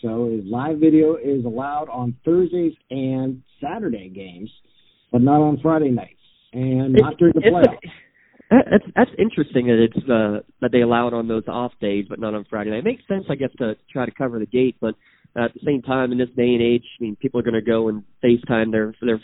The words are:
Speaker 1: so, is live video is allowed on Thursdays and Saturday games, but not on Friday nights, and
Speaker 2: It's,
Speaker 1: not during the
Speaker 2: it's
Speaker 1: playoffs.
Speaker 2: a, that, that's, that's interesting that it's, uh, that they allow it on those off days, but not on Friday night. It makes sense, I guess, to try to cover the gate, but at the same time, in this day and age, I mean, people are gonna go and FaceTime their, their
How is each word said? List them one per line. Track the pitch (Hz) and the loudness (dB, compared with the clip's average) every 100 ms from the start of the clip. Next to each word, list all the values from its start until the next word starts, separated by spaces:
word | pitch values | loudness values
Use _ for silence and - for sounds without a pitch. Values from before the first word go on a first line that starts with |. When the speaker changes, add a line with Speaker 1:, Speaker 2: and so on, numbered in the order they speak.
Speaker 1:
so, | 117 113 117 | -6 -4 -4
is | 110 95 | -4 -6
live | 117 147 151 | -6 -4 2
video | 160 156 156 | 6 6 4
is | 160 139 135 | 2 -2 -2
allowed | 120 113 139 147 151 | -2 -6 -6 -6 -8
on | 123 120 123 | -6 -6 -4
Thursdays | 160 180 175 175 165 160 - | 0 2 2 0 -2 -4 -10
and | 131 131 131 131 127 _ - | -6 -2 -2 -4 -6 _ -12
Saturday | 143 220 185 107 92 | -10 -6 -6 -6 -10
games, | 95 92 87 110 _ _ _ _ _ _ | -16 -16 -16 -16 _ _ _ _ _ _
but | 120 | 2
not | 131 147 | 4 4
on | 151 143 | 4 2
Friday | 156 160 143 | 0 2 2
nights, | 117 92 _ _ _ _ | -2 -6 _ _ _ _
and | 123 131 131 135 131 | -6 -2 0 4 4
Speaker 2:
It's, | |
Speaker 1:
not | 147 - | 4 4
during | 170 | 4
the | 156 | 6
Speaker 2:
it's | - | 4
Speaker 1:
playoffs. | 175 135 - | 4 4 2
Speaker 2:
a, | - - _ _ _ _ - | -16 -20 _ _ _ _ 2
that, | 240 - | 2 4
that's, | 208 - 190 | 2 2 0
that's | 247 - | 0 0
interesting | 226 - 143 123 123 | -2 -2 -2 0 2
that | 113 | 4
it's, | 113 - 131 | 2 0 0
uh, | 113 107 107 - - | 0 0 -4 -10 -6
that | 123 | 0
they | 123 | 2
allow | 120 117 120 | 2 2 0
it | |
on | 117 113 | -4 -4
those | 110 - | -4 -4
off | 120 123 - | -6 -8 -6
days, | 104 101 98 | -4 -4 -6
but | 98 | -8
not | 110 | -6
on | 107 98 | -8 -8
Friday | 110 107 | -8 -6
night. | 107 | -4
It | |
makes | 208 262 - | -4 -6 -6
sense, | 196 190 | -6 -6
I | 139 | -6
guess, | 131 - | -6 -4
to | 113 - _ | -6 -8 _
try | 139 120 | -8 -6
to | |
cover | - 131 117 | -4 -6 -6
the | 104 | -4
gate, | 123 127 - | 0 0 -2
but | 113 - _ _ _ 120 | -6 -6 _ _ _ -6
at | 117 | -6
the | - 147 | -4 -4
same | 139 | -4
time, | 135 131 127 | -2 -2 -2
in | 123 | -2
this | 123 123 | -2 0
day | 120 | 2
and | 120 | 2
age, | 117 120 - - | 2 0 -2 -10
I | |
mean, | 113 104 | -10 -6
people | 135 123 | -6 -4
are | |
gonna | 113 113 | -2 -2
go | 110 113 113 | 0 0 0
and | 107 - _ | -4 -10 _
FaceTime | 123 120 123 113 113 | 2 2 2 0 0
their, | 110 107 110 | 0 -2 -4
their | 120 110 | -4 -2